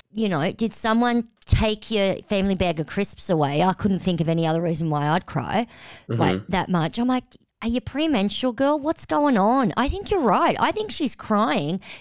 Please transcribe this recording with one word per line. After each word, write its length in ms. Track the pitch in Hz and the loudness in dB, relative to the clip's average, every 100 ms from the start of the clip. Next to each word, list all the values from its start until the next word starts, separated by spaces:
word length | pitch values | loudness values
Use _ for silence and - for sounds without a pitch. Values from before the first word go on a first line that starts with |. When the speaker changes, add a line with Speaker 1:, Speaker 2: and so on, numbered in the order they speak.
| - | -14
Speaker 1:
You 160 | 202 214 | -4 -2
know, 240 | 165 165 | 0 -2
did 220 | - 226 | -2 -4
someone 560 | - 226 220 240 240 226 _ - | -2 0 2 4 2 -2 _ 0
take 440 | - 220 214 - | 2 2 -2 -2
your 260 | 214 196 - - | 0 2 0 -2
family 280 | 202 196 190 | 0 0 0
bag 260 | 185 160 | 0 -2
of 60 | 151 | -4
crisps 420 | - 202 - - | -4 -4 -4 -2
away? 340 | 170 139 143 | 0 2 2
I 80 | 185 | 0
couldn't 280 | 180 208 185 | 2 0 0
think 200 | 185 170 | 0 0
of 80 | 160 | 0
any 180 | 165 165 | 0 2
other 160 | 165 | 0
reason 280 | 170 160 165 | 0 -2 -2
why 180 | 147 147 | 0 2
I'd 180 | 165 - | 0 -2
cry, 400 | 143 123 196 233 - - - - | -6 -2 -2 -4 -8 -20 -18 -6
like, 260 | 117 165 185 | 0 0 0
Speaker 2:
Mm-hmm. 160 | 202 | -2
Speaker 1:
that 160 | 185 - | -4 0
much. 320 | 180 156 - | 0 0 0
I'm 80 | 247 | 0
like, 160 | 254 - - _ - | 0 -4 -18 _ -8
"Are 80 | 226 | -4
you 100 | 240 | -4
premenstrual, 720 | - 269 320 262 202 - 254 | -4 -2 0 2 0 0 -4
girl? 260 | 220 269 302 | 0 2 2
What's 280 | 277 330 - | -2 -4 -2
going 320 | 302 294 233 | 0 2 4
on?" 340 | 202 262 233 - | 4 4 2 0
I 100 | 262 | -2
think 240 | 370 403 | -2 -2
you're 80 | 403 | 0
right. 380 | 247 196 320 202 | 2 4 2 2
I 140 | 254 | 0
think 180 | 381 427 | -2 -4
she's 240 | - 294 - | -4 -4 -4
crying 640 | - 208 233 277 143 190 - - | -2 0 2 0 -2 -4 -8 -14